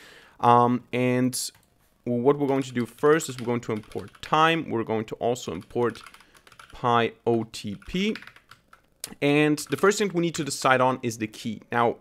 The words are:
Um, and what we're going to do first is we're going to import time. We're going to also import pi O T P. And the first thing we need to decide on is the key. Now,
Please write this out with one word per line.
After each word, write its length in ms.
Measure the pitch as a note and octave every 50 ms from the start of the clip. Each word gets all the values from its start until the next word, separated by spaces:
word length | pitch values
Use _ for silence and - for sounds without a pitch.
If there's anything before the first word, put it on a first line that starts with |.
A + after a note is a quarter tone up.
| - - - - - - _ -
Um, 460 | A#2+ A#2+ A#2+ A#2+ A#2+ B2 B2 A#2+ - _ -
and 440 | B2 B2+ B2+ B2 B2+ B2+ B2+ - - - - - _ _ _ _ _ _ _ _ _ -
what 340 | B2 A#2+ A#2+ A#2+ C#3 C#3+ C#3+
we're 80 | C#3+
going 160 | C3 C3+ C3+ B2+
to 80 | C3
do 140 | B2 B2 A#2
first 420 | - - - D3 D3 D#3 D#3+ D#3
is 100 | - B2
we're 80 | B2 A2+
going 140 | A#2+ A#2+ A#2+
to 140 | - - A2+
import 480 | G#2+ - - - G#2 F#2+ - - -
time. 480 | - - D#3+ D#3 D#3 E3 E3 E3 - -
We're 160 | A2+ A2+ G#2+
going 180 | G2+ A2 A2 A2
to 100 | - -
also 360 | - - A#2+ A#2 - - -
import 500 | - A#2+ - - - A#2+ A#2+ A2+ A2+ - - - - - - _ _ - _ - - - - -
pi 400 | - - - A#2+ A#2+ A#2 A#2 A2+ - _ -
O 160 | A#2 A#2 A2+ A2 A2
T 240 | - - - G#2 F#2+ - -
P. 300 | - - F#3 G3 A3 - - - - - - _ - - _ _ _ _ _ _ _ _ _ - - - -
And 360 | C#3+ C#3+ C#3+ D3+ D3+ D3+ D3+ D3 - -
the 60 | E3
first 220 | - F#3+ G3 G#3
thing 140 | G#3 G#3 F#3 E3
we 80 | E3+
need 140 | E3+ E3+ D3+
to 100 | F3 C#3+
decide 340 | C3+ - - - C3+ C3 B2+
on 180 | B2+ B2+ B2+ - -
is 140 | A#2+ A2
the 100 | A#2 A2+
key. 340 | - - - - A#2 G#2 - - - A#2
Now, 240 | A#2+ A#2+ A2+ - -